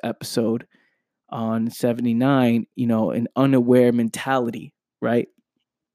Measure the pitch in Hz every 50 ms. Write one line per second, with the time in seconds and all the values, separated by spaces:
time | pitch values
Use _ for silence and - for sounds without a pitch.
0 | - 117 113 - - - - 120 113 107 113 120 - _ _ _ _ _ _ _
1 | _ _ _ _ _ - - 120 113 110 113 113 113 117 - - - 120 117 120
2 | 120 120 113 117 131 139 143 131 123 117 117 117 107 - _ - 123 117 113 110
3 | 110 80 62 113 117 - - 127 135 139 135 127 120 123 123 127 123 120 120 120
4 | 117 113 - - - 135 135 127 123 117 107 - - 147 - _ _ _ _ _
5 | - 113 117 120 - - _ _ _ _ _ _ _ _ _ _ _ _